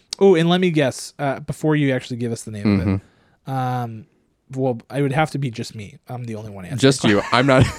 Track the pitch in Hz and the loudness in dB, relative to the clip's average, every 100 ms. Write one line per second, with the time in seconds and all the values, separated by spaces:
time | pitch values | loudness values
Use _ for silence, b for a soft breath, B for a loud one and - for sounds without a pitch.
0 | _ - 196 165 165 180 185 156 135 - | _ 2 4 6 4 2 2 2 0 -2
1 | - - 143 113 151 - 156 151 143 127 | -12 -6 -6 -6 -8 -4 -2 0 0 -2
2 | - 120 120 113 - 107 104 101 92 95 | -4 -6 -6 -6 -10 -4 0 2 2 -2
3 | - _ _ _ - 131 127 127 117 110 | -4 _ _ _ -8 -4 -4 -4 -6 -10
4 | - _ _ _ _ 131 131 117 - 139 | -18 _ _ _ _ -4 -4 -4 -6 -4
5 | 143 127 156 139 139 113 113 113 101 - | -2 0 -2 -2 -6 -6 -10 -12 -16 -18
6 | - 123 120 107 110 98 90 123 135 135 | -14 -12 -10 -10 -12 -14 -10 2 4 4
7 | 120 101 - 120 139 127 127 | 4 2 4 4 6 6 4